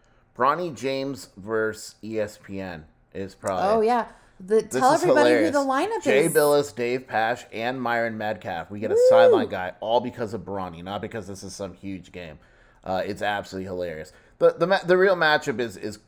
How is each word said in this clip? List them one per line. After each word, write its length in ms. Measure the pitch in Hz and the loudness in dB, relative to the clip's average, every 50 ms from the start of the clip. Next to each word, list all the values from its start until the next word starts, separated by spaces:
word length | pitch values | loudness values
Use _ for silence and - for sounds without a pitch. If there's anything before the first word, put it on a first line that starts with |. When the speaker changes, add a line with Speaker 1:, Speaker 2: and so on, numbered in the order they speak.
| _ _ _ _ _ _ _ | _ _ _ _ _ _ _
Speaker 1:
Bronny 400 | - 123 135 151 165 180 170 131 | 0 2 2 2 0 -2 -6 -8
James 520 | 104 120 135 135 135 135 139 135 113 - - _ | -6 -6 -4 -4 -4 -6 -6 -8 -10 -14 -18 _
versus 580 | 98 92 107 113 110 110 110 107 - - - - _ - | -18 -8 -4 -2 -2 -2 -2 -4 -8 -14 -18 -18 _ -12
E 160 | 110 110 107 | -8 -4 -4
S 200 | 104 104 - - - | -4 -4 -6 -14 -16
P 180 | - 98 95 | -12 -10 -10
N 260 | 95 92 85 78 78 - _ _ _ _ - | -10 -10 -10 -12 -16 -20 _ _ _ _ -12
is 200 | 92 98 92 - | -10 -10 -10 -12
probably 340 | _ - - - 180 185 196 | _ -6 -4 -2 0 0 0
Speaker 2:
Oh, 120 | 220 226 214 | 2 2 2
yeah. 240 | 226 247 240 214 - - _ _ _ _ _ 185 | 2 0 0 -2 -6 -12 _ _ _ _ _ -4
The, 120 | 180 214 | 0 0
Speaker 1:
This 240 | 220 214 214 - - | 0 0 0 0 2
Speaker 2:
tell 120 | 254 254 294 | 4 4 4
Speaker 1:
is 80 | 220 - | 4 4
Speaker 2:
everybody 260 | 349 - 302 - - | 4 4 6 6 6
Speaker 1:
hilarious. 260 | - 226 - 311 277 | 6 4 2 2 2
Speaker 2:
who 80 | 285 277 | 0 0
the 80 | 269 | 0
lineup 320 | 262 277 349 427 453 - - | 0 0 0 -2 -4 -2 0
Speaker 1:
Jay 220 | 262 - 139 160 | 2 4 4 4
Speaker 2:
is. 100 | 165 - | 4 4
Speaker 1:
Bilas, 400 | 156 147 147 147 143 139 143 - | 4 4 6 4 4 2 0 -4
Dave 320 | - 120 120 123 131 127 | -4 -4 -2 -2 -4 -4
Pasch, 380 | - - 110 110 113 123 123 - - 98 | -4 -2 0 0 0 -2 -4 -8 -12 -10
and 280 | 107 113 123 135 135 | -6 -4 -4 -4 -4
Myron 380 | 123 117 120 117 117 117 110 110 | -2 -2 0 0 0 -2 -4 -4
Metcalf. 540 | 107 107 110 92 - 107 90 82 80 - 101 | -4 -6 -6 -6 -8 -8 -8 -8 -8 -10 -10
We 80 | 104 | -8
get 100 | - - | -4 0
a 40 | 403 | 2
Speaker 2:
Woo! 120 | 466 494 508 | 4 6 8
Speaker 1:
sideline 400 | 523 523 508 508 440 320 220 - | 8 8 8 8 8 6 2 -2
guy, 260 | 101 92 90 90 - - | -4 -6 -6 -8 -8 -8
all 220 | 98 107 117 120 | -4 0 0 0
because 340 | 117 123 - - 120 101 117 | 0 -2 -6 -8 -8 -8 -8
of 60 | 104 | -10
Bronny, 420 | 82 92 98 98 92 92 82 82 87 | -10 -8 -8 -8 -8 -8 -10 -12 -10
not 180 | 92 101 95 | -8 -8 -8
because 280 | 110 101 - 113 92 95 | -8 -8 -10 -12 -12 -12
this 160 | 98 90 98 | -14 -14 -14
is 100 | 95 90 | -16 -12
some 200 | - 101 92 85 | -10 -10 -10 -10
huge 360 | - - 98 95 90 - - | -14 -12 -12 -12 -12 -14 -16
game. 300 | - 90 87 78 76 - _ _ _ _ _ _ _ _ _ | -16 -16 -16 -16 -18 -20 _ _ _ _ _ _ _ _ _
Uh, 200 | 85 92 92 - | -6 -4 -4 -4
it's 160 | 95 104 - 104 | -4 -6 -4 -4
absolutely 440 | 104 104 101 95 - 95 95 92 | -2 -2 -4 -6 -8 -10 -10 -8
hilarious. 460 | 98 92 90 90 85 78 78 76 - - - _ _ _ _ | -8 -6 -6 -6 -6 -8 -10 -14 -16 -18 -20 _ _ _ _
The, 160 | 170 165 - - | 4 4 4 4
the 80 | 165 | 2
ma-, 160 | 180 196 175 - | 2 2 0 2
the 140 | 165 185 180 | 2 4 4
real 160 | 185 202 185 | 4 4 4
matchup 460 | 175 165 156 151 147 - 147 123 113 | 2 4 2 2 2 0 -2 -4 -4
is, 160 | 120 113 98 | -4 -6 -6
is 240 | - - 107 101 - _ | -10 -10 -12 -12 -12 _